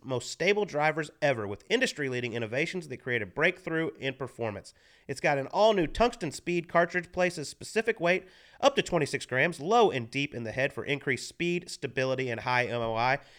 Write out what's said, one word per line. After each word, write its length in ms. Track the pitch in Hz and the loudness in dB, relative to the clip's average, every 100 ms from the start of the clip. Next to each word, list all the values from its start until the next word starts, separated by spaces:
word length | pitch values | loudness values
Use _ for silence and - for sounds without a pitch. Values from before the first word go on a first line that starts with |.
most 260 | - 127 - | -4 -4 -4
stable 360 | - 170 208 202 | -2 2 2 0
drivers 440 | 147 151 151 151 - | 2 2 0 -4 -2
ever, 260 | 147 123 104 | 0 0 -2
with 160 | 101 - | -8 -2
industry-leading 640 | 226 247 - 139 123 120 | 0 2 0 -4 -2 -2
innovations 540 | 113 113 120 160 185 156 | -4 -2 -2 -2 -4 -8
that 100 | 123 | -10
create 240 | - 120 | -4 -2
a 40 | 101 | -2
breakthrough 640 | 113 165 185 - 160 160 - | 0 0 0 -4 -2 -2 -4
in 140 | 135 | -6
performance. 600 | 127 127 - 117 98 - - _ _ - | -6 -10 -6 -6 -6 -12 -20 _ _ -10
It's 120 | 139 | -2
got 180 | 165 143 | 0 0
an 80 | 135 | 0
all-new 400 | - 214 208 151 | 4 4 6 2
tungsten 440 | - 233 - 165 | 2 2 2 -6
speed 380 | - - 175 160 | -8 -4 -4 0
cartridge, 420 | 170 170 180 170 | 2 2 0 -6
places 380 | - 180 170 143 | -2 -2 -2 -10
specific 500 | - - 214 226 220 | -12 -4 -2 0 0
weight 240 | 170 185 - - - - | 2 2 -2 -18 -20 2
up 160 | - - | 4 4
to 60 | |
twenty-six 420 | - 175 139 135 | 2 0 0 -2
grams, 340 | - 127 156 165 | -2 2 2 0
low 300 | 147 233 208 | 2 6 6
and 200 | 131 113 | 4 -2
deep 240 | 135 139 | -4 -4
in 100 | - | -4
the 80 | 113 | -6
head 220 | 107 139 | -2 -2
for 100 | - | -2
increased 420 | 110 139 143 123 - | -4 -4 -2 -4 -4
speed, 440 | - 170 175 175 | -4 -2 -2 -4
stability, 580 | - 139 120 131 131 131 | -10 -6 -2 -2 -2 -2
and 100 | 113 | -4
high 260 | 113 123 120 | 0 0 2
M 160 | 120 | 0
O 120 | 113 | -2
I. 240 | 113 123 139 - | 0 2 0 -4